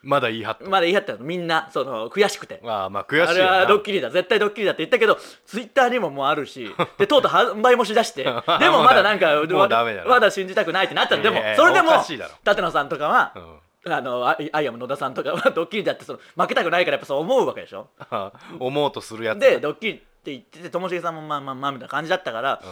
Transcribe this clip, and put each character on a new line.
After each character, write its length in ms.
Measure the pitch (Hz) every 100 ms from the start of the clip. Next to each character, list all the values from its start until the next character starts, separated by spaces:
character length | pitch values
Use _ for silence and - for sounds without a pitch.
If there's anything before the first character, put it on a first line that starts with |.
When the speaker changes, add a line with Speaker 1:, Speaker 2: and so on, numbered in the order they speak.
| 143
Speaker 1:
ま 120 | 139
だ 100 | 120
言 120 | 113
い 20 |
張 80 | 107
っ 60 | -
た。 100 | 180
Speaker 2:
ま 80 | 190
だ 40 |
言 100 | 170
い 20 |
張 80 | 196
っ 20 |
た 100 | 202
の、 60 | 107
み 160 | 131
ん 120 | 180 165
な、 200 | 160 -
そ 100 | 156
の、 280 | 131 113 117
悔 160 | 190 202
し 80 | -
く 80 |
て。 160 | - 98
Speaker 1:
あ 200 | 117 107
あ、 40 | 95
ま 80 | 101
あ、 40 |
悔 200 | - 147
し 100 | 170
い 40 | 175
よ 60 |
な。 80 | 185
Speaker 2:
「あ 20 |
れ 60 | 190
は 20 |
ド 120 | 190 208
ッ 40 |
キ 100 | 208
リ 100 | 196
だ、 100 | 120
絶 180 | 160 180
対 80 | 220
ド 100 | 208
ッ 20 |
キ 100 | 208
リ 60 | 190
だ」 60 |
っ 20 |
て 80 | 143
言 40 | 160
っ 20 |
た 80 | 240
け 80 | 214
ど、 100 | - - - _
Twitter 420 | 208 226 269 247
に 80 | 247
も 140 | 175
も 140 | 139
う 0 | 135
あ 80 |
る 100 | 151
し、 260 | 135 131 110 -
Speaker 1:
<laughs> 140 | 170 -
Speaker 2:
で、 80 | 202
と 100 | 294
う 40 |
と 40 | -
う 40 |
販 280 | - 240 208
売 140 | 240
も 100 | 240
し 100 | 202
出 80 | 220
し 80 | 214
て、 120 | - 135
Speaker 1:
<laughs> 300 | 120 - 170
Speaker 2:
で 100 | 330
も 140 | 294
ま 100 | 151
だ 80 | 220
な 140 | 196
ん 40 | 202
か、 180 | 165 151
Speaker 1:
も 260 | 160 185
う 40 | 196
ダ 160 | 113
メ 120 | 117
だ 80 | 101
な。 60 | 87
Speaker 2:
ま 100 | 247
だ 100 | 208
信 180 | 196 185
じ 60 |
た 100 | 190
く 80 | 170
な 120 | 180
い 20 |
っ 40 | 185
て 40 |
な 120 | 160
っ 20 | 240
た 100 | 202
の。 60 |
Speaker 1:
い 20 |
や 60 | -
い 40 |
や、 60 | -
Speaker 2:
で 80 | 107
も、 60 |
そ 100 | 107
れ 80 | 339
で 80 | 381
も、 80 | 330
Speaker 1:
お 20 |
か 100 | 294
し 100 | -
い 60 | 135
だ 80 | 85
ろ。 80 | -
Speaker 2:
舘 180 | - 208
野 80 | 175
さ 140 | 156
ん 60 | 139
と 100 | 139
か 80 | 151
は、 260 | 233 160 98 82 78 _ _
Speaker 1:
う 60 | 175
ん。 40 |
Speaker 2:
あ 60 | 147
の、 280 | 127 123 123
あ-、 100 | 156 151
ア 100 | 151
イ 60 | 143
ア 40 |
ム 60 | 117
野 100 | 123
田 80 |
さ 140 | 139 139
ん 60 |
と 80 | 127
か 80 | 143
は、 180 | 139 -
<laughs> 0 |
ド 140 | 160
ッ 40 | 170
キ 80 | 214
リ 60 |
だ 100 | 156
っ 40 | -
て、 80 |
そ 80 | -
の、 60 | 123 - -
負 120 | 180
け 40 |
た 100 | 165
く 60 | 165
な 100 | 175
い 60 |
か 60 | 165
ら、 60 | 139
や 0 |
っ 20 |
ぱ 80 | -
そ 80 | 143
う 40 |
思 180 | 170 262
う 80 | 151
わ 80 |
け 60 | 104
で 60 | 85
し 60 |
ょ？ 160 | 98 - _ - 113
Speaker 1:
<laughs> 340 | 98 - - -
思 260 | 127 147
お 40 | 143
う 20 |
と 100 | -
す 160 | - 110
る 60 |
や 120 | 113
つ。 40 | 110
Speaker 2:
で、 200 | 262 135
ド 120 | 147
ッ 40 | 151
キ 80 | 220
リ 60 |
っ 20 | 156
て 60 | _ _
言 140 | - 131
っ 20 |
て 160 | _ 151
て、 100 | 175
と 100 | 175
も 80 | 185
し 40 |
げ 100 | 175
さ 80 | 170
ん 60 |
も、 60 | 160
「ま 120 | 151 143
あ 40 |
ま 120 | 139
あ 20 |
ま 120 | 131 139
あ」 20 |
み 60 | 135
た 60 |
い 20 | -
な 20 |
感 140 | 139
じ 80 | 160
だ 60 | 180
っ 40 |
た 100 | 139
か 100 | 113
ら、 200 | 135 117 95